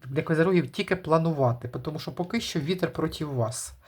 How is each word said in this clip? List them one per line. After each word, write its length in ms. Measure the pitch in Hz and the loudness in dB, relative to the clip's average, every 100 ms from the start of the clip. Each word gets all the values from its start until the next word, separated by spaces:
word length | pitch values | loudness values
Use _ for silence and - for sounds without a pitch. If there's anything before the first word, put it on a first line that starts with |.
| 131 | -6
для 160 | 135 | -2
козирогів 480 | 160 160 170 180 135 | 2 4 6 4 2
тільки 260 | - 190 180 | 0 -2 -2
планувати, 720 | 156 165 165 151 127 120 117 | 2 4 4 2 2 2 -4
тому 300 | 127 156 156 | -8 -6 -6
що 140 | 160 | -6
поки 280 | - 175 233 | -6 -2 -2
що 200 | - 170 | -2 -2
вітер 320 | 143 180 165 | -2 -2 -2
проти 320 | - 160 - | -2 -4 -2
вас. 480 | 151 131 110 120 - - | -4 -2 -2 -2 -10 -14